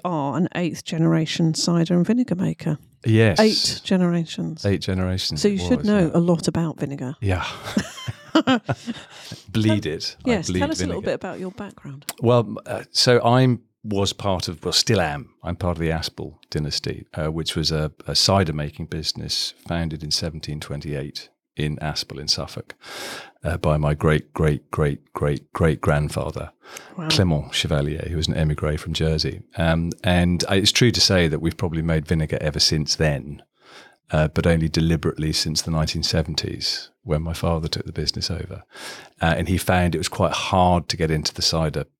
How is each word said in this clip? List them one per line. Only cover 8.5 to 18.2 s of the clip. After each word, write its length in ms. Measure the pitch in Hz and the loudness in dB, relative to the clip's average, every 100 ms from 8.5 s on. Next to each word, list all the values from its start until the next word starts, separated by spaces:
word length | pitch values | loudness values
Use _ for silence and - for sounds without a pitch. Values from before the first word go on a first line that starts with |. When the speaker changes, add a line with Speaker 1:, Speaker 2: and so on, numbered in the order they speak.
| 247 - - 233 - - - - - - | 2 0 -6 -6 -12 -12 -20 -18 -18 -4
Speaker 2:
Bleed 340 | 110 107 104 | 2 4 2
Speaker 1:
Tell, 80 | 76 | 0
Speaker 2:
it. 240 | - - - | -6 -8 -6
I 60 | 254 | -2
Speaker 1:
yes, 160 | 214 147 | 0 0
Speaker 2:
bleed 100 | - | 0
Speaker 1:
tell 100 | 285 | 0
us 100 | 311 | -2
a 60 | - | -2
little 140 | 196 | -4
Speaker 2:
vinegar. 120 | 208 | -4
Speaker 1:
bit 20 | |
about 240 | - 190 - | -4 -6 -10
your 100 | 185 | -10
background. 520 | - 202 - 143 139 - - | -10 -14 -14 -16 -14 -12 -2
Speaker 2:
Well, 360 | 117 120 107 110 - | 4 4 2 -6 -8
uh, 180 | 110 - | -10 -4
so 320 | - 131 120 | 0 4 6
I'm, 400 | 117 127 131 117 _ _ | 6 6 6 2 _ _
was 280 | 110 98 98 | -4 0 0
part 360 | - 101 90 92 | 0 -2 -2 -4
of, 160 | 80 | -6
well, 80 | 87 | -2
still 280 | - - 104 | 0 2 2
am, 320 | 78 73 - _ | 2 -4 -10 _
I'm 140 | 87 87 | -8 -4
part 200 | 90 82 | -2 0
of 40 | |
the 100 | 82 | 0
Aspel 480 | 80 - - 71 78 - | -2 -4 -10 -14 -14 -8
dynasty, 560 | 78 73 - - - - | -6 -4 -4 -6 -8 -8
uh, 140 | - 78 | -6 -4
which 260 | 80 78 | -2 -4
was 160 | 82 76 | -2 0
a, 220 | 78 76 - - | 0 -2 -6 -4
a 80 | |
cider 360 | 71 | 0